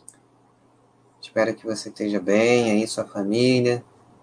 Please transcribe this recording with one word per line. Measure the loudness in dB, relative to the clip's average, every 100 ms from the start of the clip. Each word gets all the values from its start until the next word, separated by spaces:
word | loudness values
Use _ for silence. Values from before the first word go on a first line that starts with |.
| -20 _ _ _ _ _ _ _ _ _ _ _
Espero | -10 -4 -2 -4
que | -8
você | -10 -10
esteja | -8 -4 -4
bem | 0 2 4 4 2
aí, | 0 0
sua | -6 -8
família, | -6 -4 0 2 2 2 -2 -6 _ _ _